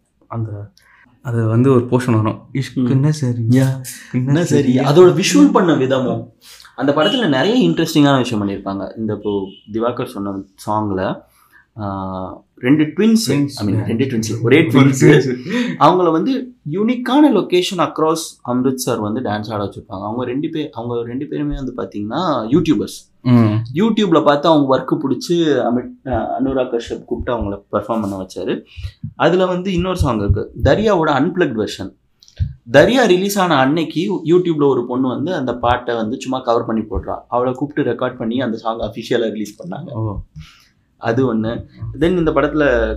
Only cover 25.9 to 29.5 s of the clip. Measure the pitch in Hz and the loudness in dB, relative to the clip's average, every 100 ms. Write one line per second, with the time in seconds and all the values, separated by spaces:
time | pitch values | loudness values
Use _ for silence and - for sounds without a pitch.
25.9 | - 135 113 110 - 135 131 120 117 - | -10 -4 -4 -2 -2 -2 -2 -2 -4 -6
26.9 | 113 - 117 - 117 101 101 - 104 - | -10 -8 -8 -4 -4 -4 -8 -6 -6 -2
27.9 | 113 101 98 92 - 104 - - - - | -4 -4 -6 -8 -8 -6 -6 -10 -14 -14
28.9 | - - - 151 185 185 | -12 -12 -2 2 2 0